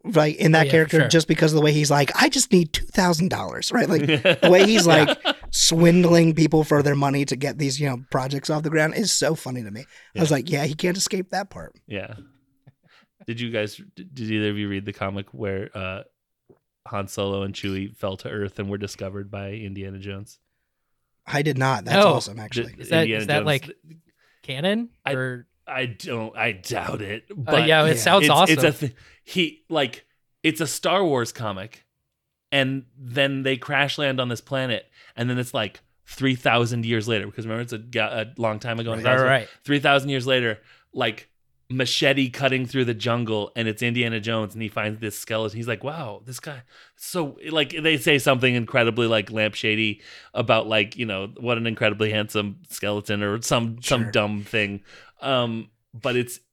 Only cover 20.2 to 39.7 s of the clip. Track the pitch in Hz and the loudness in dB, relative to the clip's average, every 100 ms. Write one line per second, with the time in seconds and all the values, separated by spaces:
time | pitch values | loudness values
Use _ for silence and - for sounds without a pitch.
20.2 | 107 - _ _ _ _ _ _ _ _ | -14 -20 _ _ _ _ _ _ _ _
21.2 | - 147 151 127 131 123 107 185 202 131 | -4 -2 0 0 0 0 2 4 6 4
22.2 | - 110 107 120 117 - - 165 135 110 | -2 -12 -8 -6 -6 -12 -2 0 2 -2
23.2 | 107 147 151 139 - - 156 160 _ _ | 0 0 0 -2 -4 -20 -20 -20 _ _
24.2 | _ _ - 135 180 214 233 _ 143 135 | _ _ -12 -4 -2 -2 -4 _ -4 -2
25.2 | 127 123 - _ - 131 131 104 180 120 | -4 -8 -14 _ -10 -6 -6 -8 -8 -8
26.2 | 110 110 113 98 90 107 90 - 101 110 | -8 -4 -4 -4 -8 -6 -6 -8 -8 -10
27.2 | _ 202 120 156 151 156 156 160 175 196 | _ -10 2 4 6 6 6 4 4 6
28.2 | 151 151 175 156 165 135 139 - - _ | 6 6 6 6 4 2 -6 -8 -20 _
29.2 | - 185 160 - _ 160 135 - _ _ | -8 -2 -2 -4 _ -2 -2 -4 _ _
30.2 | _ _ 160 156 151 - - 185 185 131 | _ _ -2 0 -4 -2 0 2 2 0
31.2 | 117 - 110 95 107 - _ _ _ _ | -2 -6 -8 -8 -12 -18 _ _ _ _
32.2 | _ _ _ 139 131 135 127 135 123 127 | _ _ _ -2 0 -4 -10 _ -8 -2
33.2 | 139 135 131 131 - 139 139 - 143 131 | 0 0 -2 -4 -2 -2 -2 -2 -4 -2
34.2 | 123 117 - 135 131 107 - _ - - | -4 -6 -6 -4 -4 -6 -8 _ -20 -6
35.2 | 120 123 123 131 104 - _ _ _ - | -2 -2 -4 -4 -4 -8 _ _ _ -2
36.2 | 135 127 131 117 117 120 113 113 107 110 | -2 0 2 2 2 -2 -2 -2 0 -2
37.2 | 101 - 110 113 120 113 117 117 107 117 | -2 -10 -8 -8 -8 -12 -6 -4 -2 -4
38.2 | 110 - 113 107 120 113 117 113 117 127 | -8 -4 -4 -4 -6 -6 -6 -2 2 4
39.2 | 131 131 107 - - | 4 2 0 -16 -2